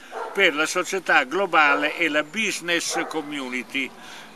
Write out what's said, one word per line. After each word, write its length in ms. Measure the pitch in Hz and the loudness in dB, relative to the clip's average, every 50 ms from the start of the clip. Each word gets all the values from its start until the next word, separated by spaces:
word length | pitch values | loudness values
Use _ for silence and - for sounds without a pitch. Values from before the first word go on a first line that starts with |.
| - - - - - - - | -8 -14 -12 -12 -10 -6 0
per 200 | 196 196 170 139 | 2 2 4 4
la 120 | 151 156 | 2 0
società 560 | 156 - 185 165 - 190 190 160 - 175 156 139 | 0 0 -2 -2 -2 -4 -4 0 4 4 4 4
globale 720 | 127 151 185 202 175 170 160 151 143 143 143 147 147 - | 2 0 -2 0 4 6 6 6 6 6 4 2 -2 0
e 140 | 160 170 156 | 0 -2 0
la 120 | 147 151 | 0 0
business 840 | 151 151 160 220 220 - - - 160 175 170 165 - - - 170 160 | -2 -2 -2 -4 -2 -2 -4 -4 -2 -2 -2 0 0 -2 -4 -4 -4
community. 840 | - - 156 147 147 147 143 131 123 127 127 117 113 - 139 131 - - - - - - - - - - | -4 -4 -6 -6 -6 -8 -8 -6 -6 -6 -8 -6 -6 -6 -6 -6 -6 -8 -14 -18 -18 -16 -18 -18 -18 -12